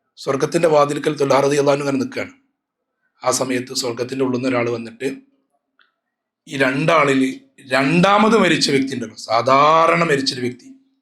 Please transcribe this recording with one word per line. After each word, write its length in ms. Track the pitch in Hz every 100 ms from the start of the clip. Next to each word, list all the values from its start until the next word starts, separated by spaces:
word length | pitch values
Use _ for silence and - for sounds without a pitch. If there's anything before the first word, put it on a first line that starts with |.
| _ -
സ്വർഗത്തിന്റെ 520 | - 135 156 165 165
വാതിൽക്കൽ 480 | 151 143 147 156 139
ത്വൽഹ 240 | 139 135
റളിയല്ലാഹു 300 | 139 143 143
അൻഹു 180 | 139 143
ഇങ്ങനെ 160 | 135
നിൽക്കുകയാണ്. 280 | - 120 101 - _ _ _ _ _ _ _ _
ആ 60 | 127
സമയത്ത് 440 | 127 131 127 123
സ്വർഗത്തിന്റെ 500 | 127 127 117 120 135
ഉള്ളിൽ 140 | 131 123
നിന്ന് 100 | 131
ഒരാൾ 220 | 123 117
വന്നിട്ട് 460 | 117 113 - 135 - _ _ _ _ _ _ _ _ _ _ _ _ -
ഈ 80 | 143
രണ്ടാളിൽ 840 | 135 143 160 165 143 135 131 - _ _ 120
രണ്ടാമത് 680 | 131 135 170 190 208 214 220
മരിച്ച 320 | 180 151 147
വ്യക്തി 240 | 135 135
ഉണ്ടല്ലോ, 220 | 123 113 -
സാധാരണ 880 | - 113 117 135 147 160 165 170
മരിച്ചൊരു 360 | 165 139 135 123
വ്യക്തി, 320 | 123 - - - _ _